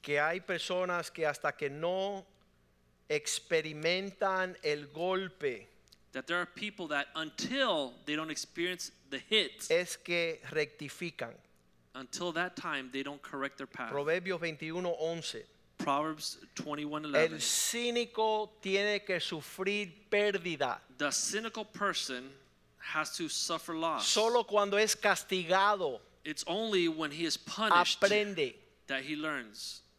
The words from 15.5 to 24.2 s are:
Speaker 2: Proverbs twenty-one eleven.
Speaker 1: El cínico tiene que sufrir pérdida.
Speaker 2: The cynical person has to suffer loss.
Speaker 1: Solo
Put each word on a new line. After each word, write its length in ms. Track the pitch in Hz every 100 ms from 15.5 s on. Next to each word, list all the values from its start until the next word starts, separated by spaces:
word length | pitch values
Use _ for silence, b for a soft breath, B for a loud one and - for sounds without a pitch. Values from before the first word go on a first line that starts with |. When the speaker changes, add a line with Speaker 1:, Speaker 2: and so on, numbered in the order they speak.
| _ _ -
Speaker 2:
Proverbs 600 | - 139 156 156 - - -
twenty-one 500 | - 147 147 147 151
eleven. 300 | 156 143 160
Speaker 1:
El 40 | 156
cínico 1120 | 120 - - 233 240 240 233 - 220 214 214 -
tiene 400 | 190 196 208 202
que 180 | 202 180
sufrir 680 | - 160 - - 190 208 196 - -
pérdida. 680 | 208 208 196 170 151 131 - - -
Speaker 2:
The 120 | 147
cynical 540 | - - 208 226 220
person 680 | 208 - 202 156 - 127 135 135 - _ _ _
has 380 | - 156 156 -
to 120 | 160
suffer 460 | - - 160 -
loss. 320 | 160 165 147 -
Speaker 1:
Solo 380 | 196